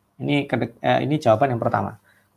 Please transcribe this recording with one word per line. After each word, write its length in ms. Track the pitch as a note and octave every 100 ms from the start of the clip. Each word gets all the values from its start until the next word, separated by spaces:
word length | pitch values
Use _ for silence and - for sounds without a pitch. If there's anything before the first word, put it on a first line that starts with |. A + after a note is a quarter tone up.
| _ -
Ini 240 | C3+ C#3+ C3+
kedek-, 300 | B2 A#2 -
eh, 240 | - B2
ini 160 | B2+ D3+
jawaban 320 | A#2 A2 C#3
yang 80 | A#2
pertama. 400 | A#2 G#2+ G2 G#2+ _ _ _